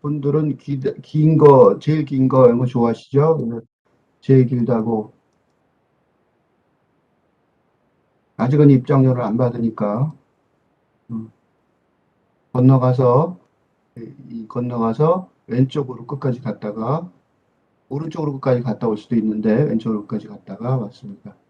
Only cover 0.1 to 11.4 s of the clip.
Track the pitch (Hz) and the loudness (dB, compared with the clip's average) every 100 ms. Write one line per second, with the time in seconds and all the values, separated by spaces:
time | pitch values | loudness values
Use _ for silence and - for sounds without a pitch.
0.1 | 147 139 151 151 135 - 139 131 - - | -4 -2 -2 -2 -6 -8 -6 -6 -8 -6
1.1 | 156 156 156 147 135 107 104 - 156 143 | 2 4 6 8 8 6 4 -2 -2 -2
2.1 | 139 131 131 123 120 127 123 117 110 - | 0 2 6 4 4 -2 0 0 -2 -2
3.1 | 135 160 156 117 117 - _ _ _ _ | 0 2 0 -4 -10 -14 _ _ _ _
4.1 | _ - 135 123 123 113 117 113 110 107 | _ 2 4 4 0 0 -2 -2 -4 -6
5.1 | _ _ _ _ _ _ _ _ _ _ | _ _ _ _ _ _ _ _ _ _
6.1 | _ _ _ _ _ _ _ _ _ _ | _ _ _ _ _ _ _ _ _ _
7.1 | _ _ _ _ _ _ _ _ _ _ | _ _ _ _ _ _ _ _ _ _
8.1 | _ _ - 117 147 143 135 127 143 131 | _ _ -6 -2 4 6 4 2 2 2
9.1 | 127 113 113 123 117 113 - 104 107 151 | 0 -4 -2 -2 -2 -6 -4 -6 -4 -6
10.1 | - _ _ _ _ _ _ _ _ _ | -8 _ _ _ _ _ _ _ _ _
11.1 | 113 110 _ | -14 -14 _